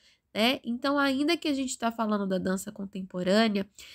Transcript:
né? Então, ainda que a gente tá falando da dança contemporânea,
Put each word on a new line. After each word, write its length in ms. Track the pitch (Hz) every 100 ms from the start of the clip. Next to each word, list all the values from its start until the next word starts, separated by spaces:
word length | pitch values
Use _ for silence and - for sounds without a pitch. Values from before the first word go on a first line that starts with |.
| _ _ _
né? 280 | 196 226 285
Então, 340 | 233 240 277 285
ainda 380 | 277 262 294 339
que 140 | 320
a 40 |
gente 240 | 269 262 -
tá 140 | 233
falando 340 | 233 220 208 196
da 120 | 185
dança 340 | 185 190 208
contemporânea, 960 | 214 196 190 190 180 180 208 226 202 196 - -